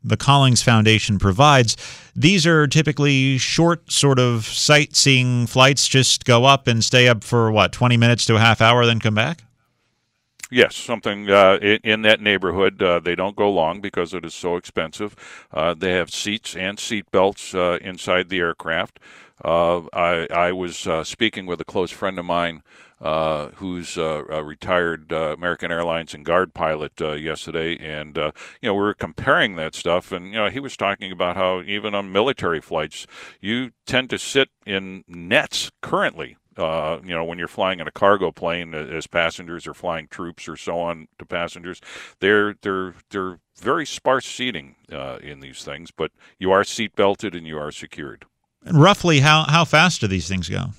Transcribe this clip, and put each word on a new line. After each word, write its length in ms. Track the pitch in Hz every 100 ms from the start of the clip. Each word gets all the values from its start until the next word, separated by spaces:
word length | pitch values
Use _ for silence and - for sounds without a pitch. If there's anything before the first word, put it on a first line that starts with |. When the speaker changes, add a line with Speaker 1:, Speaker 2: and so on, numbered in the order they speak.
Speaker 1:
the 140 | 113 113
Collings 480 | - 143 131 117
Foundation 560 | - 113 107 107 - 101
provides, 560 | 98 92 147 139 113 - - - - -
these 320 | 139 196 160
are 200 | 160 147
typically 720 | 139 156 139 143 135 135 131
short 540 | - - 170 170 _
sort 260 | - 143 131
of 280 | 123 117 107
sightseeing 1000 | - - 151 147 - 143 131 123 123 117
flights, 400 | 127 131 143 -
just 380 | 135 127 -
go 220 | - 117 131
up 220 | 139 -
and 180 | 117 -
stay 240 | 127 123
up 120 | 113
for, 300 | - 120 113
what, 220 | 107 90
twenty 240 | - 123 120
minutes 280 | 117 117 -
to 100 | 110
a 20 |
half 220 | 113 107
hour, 240 | 113 120 117
then 160 | 113
come 140 | 110 107
back? 280 | 127 165 _ _ _ _ _ _ _ _ _ _ -
Speaker 2:
Yes, 240 | 123 110 -
something, 540 | - 113 113 101 104
uh, 300 | 98 95 98
in, 180 | 101 107
in 180 | 113 110
that 180 | 107 107
neighborhood. 600 | 104 98 90 87 95 98
Uh, 180 | 95 87
they 140 | 82
don't 220 | 87 95 101
go 160 | 104
long 300 | 95 80 95
because 340 | 98 95 85 90
it 100 | 82
is 80 |
so 220 | - 90 87
expensive. 600 | - - 80 - 104 - - - _
Uh, 220 | - 80 80
they 160 | 92
have 180 | 90 82
seats 460 | - 107 107 - 82
and 240 | 92 104
seat 320 | - 107 -
belts, 420 | 98 95 101 -
uh, 240 | 92 90 87
inside 480 | 101 90 - 90 90
the 100 | 92
aircraft. 600 | 87 82 85 82 101 _ - - _ _
Uh, 380 | - 85 85 87 80
I, 340 | - 87 85 82
I 180 | 85 87
was, 340 | 92 87 80 98
uh, 160 | 80
speaking 420 | 78 - 113 104 92
with 160 | 85
a 40 | -
close 260 | 104 87
friend 260 | - 98 95
of 80 | 87
mine, 380 | 87 85 80 _ - _ _
uh, 500 | 80 78 80 76 73 -
who's, 380 | 95 87 82 -
uh, 280 | 80 76 71
a 160 | 78
retired, 680 | 76 76 95 90 85 80 78
uh, 220 | 82 80 76
American 340 | 87 82 87
Airlines 440 | 85 85 82 80 76
and 100 | 73
Guard 300 | 87 90 -
pilot, 440 | 82 78 76 -
uh, 120 | 80
yesterday, 680 | 76 78 76 - 80 82 85
and, 400 | 78 76 76 76
uh, 140 | 76 - - -
you 80 | 120
know, 60 |
we 80 | 101
were 140 | 104 98
comparing 600 | 87 - - 160 127 87
that 200 | 80 -
stuff, 360 | 90 87 -
and, 180 | 92 92
you 40 |
know, 160 | 110 101
he 100 | 113
was 160 | 139 -
talking 360 | 98 98 101
about 240 | 87 90 90
how 260 | 92 92
even 320 | 90 104 107
on 180 | 101 98
military 480 | 92 123 127 95 80
flights, 460 | - 82 78 - - - - -
you 300 | 98 117 127 _ -
tend 240 | 127 127
to 80 | 98
sit 320 | - 135 135 _ -
in 380 | 98 95 92 _
nets 640 | 87 85 123 - - - _
currently. 580 | - 180 185 - 65 _ _ -
Uh, 420 | 85 80 78 82 92
you 100 | 85
know, 80 |
when 160 | 82 85
you're 80 | 82
flying 320 | - 95 92
in 80 | 78
a 40 |
cargo 420 | - 101 101 90
plane, 420 | - 90 87 85 78
uh, 40 |
as 280 | 76 80 -
passengers 580 | 87 82 - 85 85 78
or 80 |
flying 360 | 73 90 82 78
troops 400 | - 87 85 -
or 80 | 78
so 200 | - 85
on 300 | 85 82 80 _
to 80 | 90
passengers, 540 | 87 85 87 87 90 - - - _
they're, 360 | 95 107 104 101
they're, 320 | 104 95 92 87 _
they're 280 | 101 92 87 _ _
very 240 | - 165 143
sparse 400 | - 143 131 -
seating, 500 | - 127 90 69 _ _
uh, 280 | 76 67 64
in 160 | 71 69
these 240 | 67 65
things, 260 | - 71 82
but 220 | _ 78 _ _ _
you 140 | 92
are 140 | 95 101
seat 320 | - 107 -
belted 360 | 101 98 110
and 140 | 87 80
you 100 | 78
are 140 | 73
secured. 540 | - - - 71 - - _ _ _ -
Speaker 1:
And 160 | 165
roughly 400 | 170 202 175 151
how, 240 | 143 156 156
how 160 | 165
fast 380 | 160 151 175 -
do 60 | 107
these 200 | 95 82
things 220 | 95 87
go? 220 | 95 92